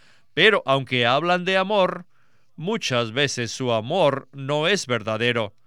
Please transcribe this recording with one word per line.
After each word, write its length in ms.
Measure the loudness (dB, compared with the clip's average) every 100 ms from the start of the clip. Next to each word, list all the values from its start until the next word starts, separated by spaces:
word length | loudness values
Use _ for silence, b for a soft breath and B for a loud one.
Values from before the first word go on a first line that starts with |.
| b b b
Pero 300 | 2 4 4 2
aunque 400 | 0 0 0 2
hablan 400 | 2 2 0 0
de 120 | 0
amor, 500 | 0 2 0 -2 -12 _ _ _ _ -10
muchas 560 | -4 -4 -2 -2 -2
veces 400 | 0 -2 -2 -6
su 200 | -4 -2
amor 580 | -2 0 2 2 2 -6
no 340 | -14 -6 -2 0
es 200 | -2 -2
verdadero, 680 | -4 -4 -2 0 0 -4 -10